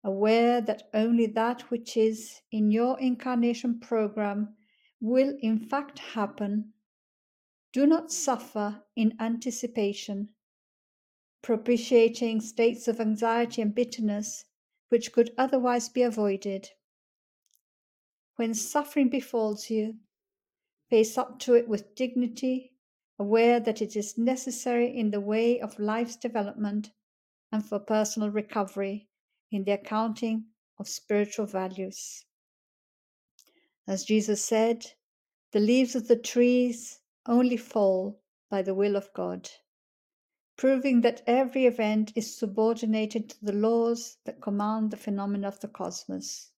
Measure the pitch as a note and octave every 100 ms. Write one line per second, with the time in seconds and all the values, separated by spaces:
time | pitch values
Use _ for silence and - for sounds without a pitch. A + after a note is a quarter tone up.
0 | G#3 G3 G#3+ A3+ A#3 A#3+ G#3+ G#3+ - A3
1 | A3+ A#3 A3 A3 A3+ B3 - A#3+ A#3 A#3
2 | A3 A3 - - _ A3 G#3+ G#3+ B3 C4
3 | C4 B3 B3+ B3 A#3+ A#3 B3 A#3 - A3+
4 | G#3 G#3+ G#3 G3+ G#3+ - _ _ _ _
5 | A3 B3+ C4+ C#4+ A3 A3 - C4+ C#4+ -
6 | - A3+ G3+ - G#3 G#2+ - _ _ _
7 | _ _ _ _ _ _ _ B3+ C#4+ D#4+
8 | E4 - - A#3 - G#3+ G#3 G#3 _ -
9 | A3 A3 A3+ A#3 B3+ A#3 A#3+ A#3 G3+ G3+
10 | - G3+ G#3 _ _ _ _ _ _ _
11 | _ _ _ _ - A3 A3 A#3+ A#3 A#3+
12 | A3+ A#3 A#3 A3 - - A#3 A#3 - A3+
13 | A3 G#3+ A#3 A#3 A#3 A#3 G#3+ G#3 A#3+ -
14 | G#3+ G#3 G#3 - - _ _ _ _ A#3
15 | A#3 - A#3+ - C4+ C4 B3 A#3+ A#3 B3+
16 | A#3+ A3 G#3 G3 G3+ G3 - _ _ _
17 | _ _ _ _ _ _ _ _ _ _
18 | _ _ _ - A3+ A3 - D4 D4 D4
19 | B3+ C4+ - A#3 G#3+ G#3 - A3 G#3+ A3+
20 | _ _ _ _ _ _ _ _ _ A3+
21 | A3 - A#3+ - - A#3+ A#3 G3+ - -
22 | B3+ B3 A#3+ - C4 C4 - _ _ _
23 | _ - G3+ A3+ A#3 A#3+ A3+ A3 G#3+ G#3+
24 | G#3 - A#3 C4 C4 A#3+ B3 A#3+ A#3+ A#3+
25 | G#3+ G3+ G3+ A3 A#3 A#3+ G#3+ - G#3 A3
26 | A#3 - A#3+ A3+ G3+ - G#3 G#3 G#3 _
27 | _ _ _ _ _ A3 G#3 G#3 G#3 G#3+
28 | G#3 A3+ G#3 G#3 G#3+ A3 F#3+ G3 G3 G#3
29 | _ _ _ _ _ G#3 G3 G3+ - G#3+
30 | A3+ A3 A3+ A3 A3 _ _ _ G3+ -
31 | _ G#3 G#3 - G#3 F#3+ F#3 F#3+ F#3+ -
32 | - - _ _ _ _ _ _ _ _
33 | _ _ _ _ _ _ _ _ - F#3+
34 | - G#3+ G#3+ G3+ - A3 A3+ A#3 - _
35 | _ _ _ _ _ G#3 G#3+ B3 B3 B3+
36 | A3+ A#3 - A#3+ A#3+ B3 B3 A#3 - -
37 | _ _ - A#3+ B3 A#3 - A3 G3 F#3
38 | G3 G#3 _ _ _ G3 F#3+ F#3+ G#3 G3+
39 | G3 - F3+ F#3 - - _ _ _ _
40 | _ _ _ _ _ - C4 C4+ C4+ A#3+
41 | A#3 A#3 - B3 C4 C4 B3 A#3 G#3+ G#3+
42 | G#3+ - G#3+ - G#3 G3 A3 A3+ A3+ A3
43 | G#3+ A3+ A3 - G#3 G3+ A3 A#3 A#3 A#3
44 | - - - - - G3+ G#3 A3 A3 G#3+
45 | - G3 G3+ G3+ G3 G3 G#3 - F#3 F#3
46 | - F#3 - - -